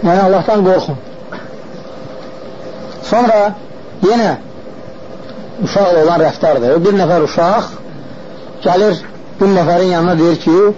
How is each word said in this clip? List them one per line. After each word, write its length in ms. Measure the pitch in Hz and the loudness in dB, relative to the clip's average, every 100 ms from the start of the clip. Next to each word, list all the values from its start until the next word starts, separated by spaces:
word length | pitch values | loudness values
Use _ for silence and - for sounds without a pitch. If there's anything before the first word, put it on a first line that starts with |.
Yəni, 180 | 170 185 190 | 2 4 4
Allahdan 380 | 190 - 208 185 | 2 2 2 4
qorxun. 320 | 185 - 135 - - - - - - - - - - - - - - - - - - - - | 2 0 -8 -10 -16 -14 -14 -14 -16 -16 -16 -16 -16 -14 -14 -16 -16 -16 -16 -14 -14 -14 -14
Sonra 500 | - 214 240 220 208 196 - - - - | -2 2 4 4 2 -2 -14 -18 -16 0
yenə 280 | 185 240 208 127 - - - - - - - - - - - - | 2 4 2 0 -8 -16 -16 -16 -16 -16 -16 -16 -16 -14 -14 -6
uşaqla 400 | 185 202 196 170 | -2 2 4 4
olan 160 | 156 170 | 4 4
rəftardır. 600 | 156 160 170 135 120 160 180 | 2 2 2 2 4 4 4
Bir 120 | 196 | 2
nəfər 240 | 170 175 147 | 4 2 2
uşaq 420 | - 170 220 214 - - - - - - - - - 185 | 2 2 2 -2 -10 -14 -16 -16 -16 -16 -16 -16 -4 0
gəlir 340 | 180 214 165 - - - - | 4 2 0 -6 -18 -16 0
bir 120 | 196 190 | 2 4
nəfərin 340 | 165 175 185 175 | 4 2 2 2
yanına 240 | 175 170 | 2 4
deyir 200 | 170 165 | 2 2
ki 180 | - 170 208 | 2 4 4